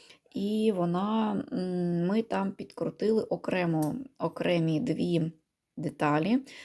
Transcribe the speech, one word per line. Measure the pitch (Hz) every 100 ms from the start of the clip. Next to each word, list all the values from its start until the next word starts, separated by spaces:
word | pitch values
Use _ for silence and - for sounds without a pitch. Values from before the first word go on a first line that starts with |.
| - - _
І | - 202 214 220 185
вона, | 175 175 202 220 214 202 -
м, | - 180 180 175 175 175
ми | 196
там | 226 190 196
підкрутили | 196 202 - - - 208 220
окремо, | - 139 - 185 170 160 151 160 - -
окремі | 165 - 175 175 160 156
дві | - 160 175 170 160 - _ _ _ -
деталі, | 151 - 151 147 170 254 - -